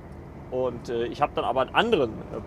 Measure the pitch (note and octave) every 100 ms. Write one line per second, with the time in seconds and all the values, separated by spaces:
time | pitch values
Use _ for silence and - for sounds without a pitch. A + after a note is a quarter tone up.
0 | - - - - - B2+ B2+ A#2+ - A#2
1 | A#2 A#2+ C3+ - B2+ B2 B2+ C#3 G#3+ G3+
2 | B2 G#2+ - A2+